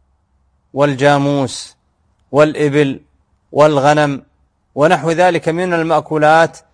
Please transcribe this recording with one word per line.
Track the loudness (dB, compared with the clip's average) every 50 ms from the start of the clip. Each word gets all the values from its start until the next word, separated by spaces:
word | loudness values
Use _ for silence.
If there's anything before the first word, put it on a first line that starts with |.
| _ _ _ _ _ _ _ _ _ _ _ _ _ _ -4
والجاموس | -2 -2 -2 0 0 0 2 2 2 0 -2 -2 -2 -4 -6 -8 -12 -18 -18 _ _ _ _ _ _ _ _ _ _ _ _
والإبل | 0 2 2 2 0 -2 -2 0 0 0 0 -2 -4 -8 _ _ _ _ _ _ _ _ _ _
والغنم | 0 2 2 2 2 2 2 2 2 2 0 -2 -4 -8 -12 _ _ _ _ _ _ _ _ _ -4
ونحو | 0 0 2 0 0 -2 -2
ذلك | -2 0 0 0 0 -2 -4 -4
من | -4 -4 -4 -4 -4
المأكولات | -4 -2 -2 -2 -4 -4 -4 -4 0 2 4 4 4 2 0 -2 -8 -20 _